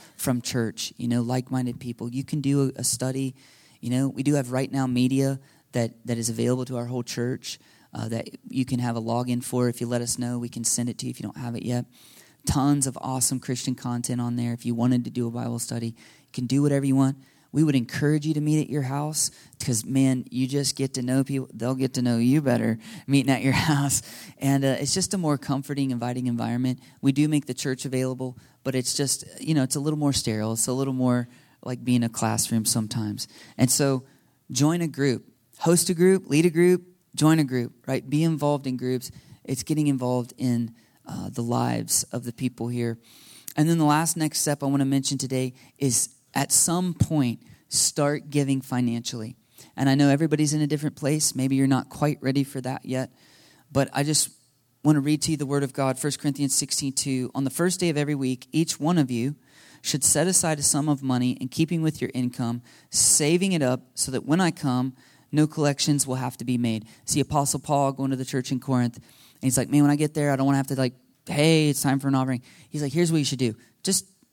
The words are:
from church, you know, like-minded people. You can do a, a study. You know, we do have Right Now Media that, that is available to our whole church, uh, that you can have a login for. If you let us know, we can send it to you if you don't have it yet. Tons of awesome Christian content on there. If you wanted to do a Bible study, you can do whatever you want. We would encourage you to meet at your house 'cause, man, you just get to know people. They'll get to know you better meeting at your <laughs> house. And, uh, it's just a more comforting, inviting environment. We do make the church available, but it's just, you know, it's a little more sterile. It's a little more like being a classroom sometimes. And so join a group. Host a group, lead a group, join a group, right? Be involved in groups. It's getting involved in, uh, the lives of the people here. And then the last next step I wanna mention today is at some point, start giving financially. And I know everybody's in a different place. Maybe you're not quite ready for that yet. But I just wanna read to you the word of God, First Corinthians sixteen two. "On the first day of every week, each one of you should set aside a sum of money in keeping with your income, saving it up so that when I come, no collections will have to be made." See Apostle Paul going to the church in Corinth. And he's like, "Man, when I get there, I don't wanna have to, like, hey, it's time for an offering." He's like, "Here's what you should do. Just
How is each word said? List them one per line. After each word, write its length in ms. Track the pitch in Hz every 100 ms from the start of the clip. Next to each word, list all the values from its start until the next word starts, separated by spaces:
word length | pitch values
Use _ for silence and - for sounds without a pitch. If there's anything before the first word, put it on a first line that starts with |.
| - -
from 240 | - 123
church, 500 | - 127 113 - - -
you 100 | 120
know, 140 | 120
like-minded 580 | 117 127 127 131 123 117
people. 300 | 123 120 117
You 160 | 123 139
can 160 | 156
do 320 | 139 143 135 -
a, 60 |
a 20 |
study. 500 | 120 - 131 131 135 127 - - _ _
You 120 | 117
know, 180 | 127 135
we 140 | -
do 100 | 135
have 180 | 147 123
Right 180 | 127 135
Now 180 | 135 131
Media 520 | 123 127 135 135 135 - _ _
that, 340 | 123 117 - -
that 120 | 117
is 120 | 113
available 360 | 113 117 127 127
to 100 | 127
our 100 | 120
whole 180 | 127
church, 540 | 120 - 120 127 - - _ _ _
uh, 160 | - 113
that 180 | 113 - - -
you 160 | 131 127
can 140 | 127
have 180 | 120 117
a 40 |
login 400 | 113 117 123 123
for. 280 | 123 127 123
If 100 | 117
you 80 | 117
let 140 | 120
us 180 | 120 117
know, 180 | 120 123
we 120 | 120
can 160 | 120 113
send 240 | - 120
it 80 | 110
to 80 | 127
you 60 |
if 80 | 120
you 40 |
don't 140 | 107 -
have 180 | 123 117
it 80 |
yet. 220 | - 123 123 _ - - - _ -
Tons 420 | 143 139 143 135
of 100 | -
awesome 380 | - 131 - 131
Christian 340 | - 127 -
content 460 | 123 123 120 123 123
on 160 | 120 120
there. 180 | 120
If 120 | 117 120
you 100 | 117
wanted 300 | 120 123 120
to 60 |
do 160 | 123 117
a 40 |
Bible 280 | 120 120 117
study, 280 | - 120 113
you 440 | 113 - - _
can 120 | - 123
do 160 | 135
whatever 240 | 147 139 139
you 100 | 135
want. 220 | 135 135 - _ _
We 120 | 143
would 120 | 156 139
encourage 520 | 113 - 147 151 147
you 80 | 151
to 60 |
meet 200 | 151 156
at 80 | 151
your 140 | 147
house 480 | 131 139 151 151 - - - _
'cause, 240 | - 117
man, 420 | 113 135 135 127 -
you 180 | 120 131
just 280 | 143 135 -
get 180 | 135 135
to 60 |
know 220 | 123 131
people. 260 | 131 139 127
They'll 220 | - 120
get 220 | 131 131 131
to 80 |
know 140 | 123 117
you 240 | 117 147
better 360 | 139 117 113 113 - 202 -
meeting 240 | 139 139
at 100 | 127
your 120 | 131
<laughs> 180 | 135 165
house. 320 | 143 139 - - - - -
And, 260 | 139 139
uh, 140 | 135 131
it's 140 | 143
just 220 | - 185 202
a 20 |
more 200 | 160 143
comforting, 520 | - 139 135 139 135
inviting 380 | 120 120 123 123
environment. 520 | 117 113 120 127 127 - _
We 100 | 139
do 160 | 135 151
make 200 | 151 135
the 80 | 127
church 300 | 147 131 143
available, 520 | 131 131 127 127 120 - _
but 120 | - 131
it's 180 | 123
just, 320 | - 139 - - -
you 140 | - 156
know, 80 |
it's 120 | 131 147
a 40 |
little 180 | 143 151
more 160 | 147
sterile. 400 | 135 - 110 110
It's 140 | 113 -
a 60 |
little 200 | 127 139
more 340 | 131 127 123 120 - _ _
like 200 | - 123
being 200 | 127 123
a 60 | 117
classroom 560 | - 113 107 - 113 107
sometimes. 600 | 117 107 120 104 107 - - - -
And 120 | 127
so 320 | - 143 131 127 _ _ _ _
join 300 | 127 147 175
a 60 | 165
group. 380 | 131 139 117 - _ _ -
Host 300 | 165 170 -
a 40 |
group, 360 | 165 180 190 190
lead 160 | 143 170
a 60 |
group, 320 | 160 180 180 180 _ _ -
join 240 | 151 160
a 40 |
group, 420 | 139 127 120 - -
right? 200 | 135 135
Be 160 | 147
involved 440 | 165 156 147 143 139
in 100 | 127
groups. 340 | 127 127 - - - -
It's 200 | - 131
getting 240 | - 151 147
involved 460 | 135 123 127 117 -
in, 360 | 127 120 113 - _ _ -
uh, 240 | - 98
the 120 | 123
lives 600 | 117 120 120 117 113 - -
of 120 | 123
the 80 | 120
people 360 | - 127 - 117
here. 320 | 120 117 113 _ - - - - -
And 100 | 151
then 120 | 170
the 60 | 151
last 300 | 147 165 -
next 260 | 156 -
step 200 | - 147
I 60 | 139
wanna 180 | 139 135
mention 320 | 139 135 139
today 380 | 131 131 127 123 - _
is 300 | 139 117 - - _ 131
at 160 | 143
some 420 | - - 175 180
point, 480 | 165 - 151 123 113 - - _
start 640 | - - - 143 147 -
giving 320 | 143 139 135
financially. 720 | 131 123 123 117 113 120 110 - _ - - -
And 140 | 135
I 60 | 135
know 140 | 143
everybody's 440 | 139 160 151 151
in 80 | 156
a 60 | 151
different 280 | 147 147 -
place. 400 | 147 151 151 139
Maybe 200 | 131 135
you're 100 | 135
not 240 | 135 -
quite 300 | - 151 147
ready 220 | 127 135
for 180 | 139 135
that 240 | 127 131 -
yet. 260 | 131 127 _ _ _ - _ _
But 180 | 135 135
I 120 | -
just 260 | 143 151 - - _ _ _ _
wanna 180 | 143 151
read 220 | 139 151
to 80 | 160
you 60 | 151
the 100 | 143
word 160 | 143
of 100 | 139
God, 240 | 135 135 131
First 220 | 151 139
Corinthians 340 | 151 131 139
sixteen 400 | - 131 - 139
two. 380 | 131 143 131 127
"On 100 | 127
the 60 | 135
first 300 | - 175 180
day 100 | 175
of 80 | 147
every 180 | 147 147
week, 320 | 131 127 -
each 280 | 151 165 -
one 200 | 147 180
of 100 | 131
you 260 | 120 123 151 _ - - -
should 220 | - 147
set 240 | - 147 170
aside 320 | 185 170 156
a 40 |
sum 240 | 147 147 151
of 140 | 139
money 300 | 135 123 123
in 160 | - 127
keeping 340 | - 160 170
with 180 | 160 151
your 120 | 123
income, 480 | 123 123 - 120 120 - - _
saving 640 | - - - 151 170 196
it 100 | 175
up 260 | 131 127 - -
so 160 | -
that 140 | 131 -
when 140 | 160
I 120 | 180
come, 420 | - 143 127 131 - - _ _
no 160 | 151 151
collections 580 | 151 147 139 - 143 135
will 100 | 127
have 220 | 127 -
to 80 | 120
be 140 | 123
made." 260 | 120 110 107 - -
See 140 | 143
Apostle 400 | 135 147 143 143
Paul 320 | - 143 139
going 180 | 135 135
to 40 | 131
the 80 |
church 280 | 131 139 127
in 80 | 127
Corinth. 380 | 131 127 120 -
And 500 | - _ - _ 131
he's 100 | 127
like, 120 | 123
"Man, 120 | 143
when 100 | 143
I 40 | 147
get 180 | 151
there, 180 | 151 147
I 40 | 135
don't 100 | 135
wanna 120 | 139
have 100 | 135
to, 80 | 135
like, 180 | 131 127 _ _ -
hey, 420 | 175 156 160 151
it's 120 | 139
time 180 | 143 135
for 80 | 139
an 80 | 135
offering." 280 | 131 127 - - -
He's 140 | 151
like, 100 | 147
"Here's 180 | 147 175
what 60 | 165
you 80 | 139
should 140 | 131
do. 160 | 127 107 - _
Just 220 | - 190 - _ _